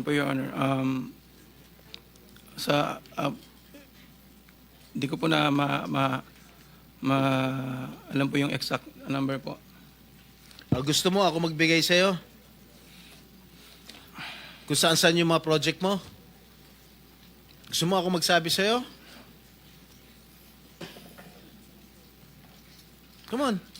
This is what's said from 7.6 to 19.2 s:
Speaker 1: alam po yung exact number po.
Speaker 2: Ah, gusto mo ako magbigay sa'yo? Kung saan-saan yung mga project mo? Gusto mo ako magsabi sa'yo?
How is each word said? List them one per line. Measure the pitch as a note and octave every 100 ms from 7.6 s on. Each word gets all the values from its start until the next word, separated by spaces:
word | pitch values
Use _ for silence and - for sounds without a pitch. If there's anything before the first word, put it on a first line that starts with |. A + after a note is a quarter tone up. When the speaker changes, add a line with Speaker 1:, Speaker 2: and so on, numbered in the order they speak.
| C3+ B2+ C3 - -
Speaker 1:
alam | C3+ C#3
po | C#3+
yung | C#3+
exact | C#3+ - C#3 - - -
number | C3+ C3+ C3+
po. | - - - - - - - - - - - - -
Speaker 2:
Ah, | B2+
gusto | C#3 D3 F3+
mo | F#3+
ako | F#3 D#3+ E3
magbigay | D#3 D#3+ E3
sa'yo? | D#3 F3 F#3+ F3+ - - - - - - - - - - - - - - - - - - - - - - - - -
Kung |
saan-saan | D3 F3 D#3+ F3
yung | E3+ E3+
mga | E3 D#3
project | D#3 C#3+ D#3
mo? | F#3 G3 - - - - - - - - - - - - - - - - -
Gusto | - E3+
mo |
ako | F#3+ F3 F3+
magsabi | - F3 E3
sa'yo? | F3 G3+ A#3+ B3+ - - -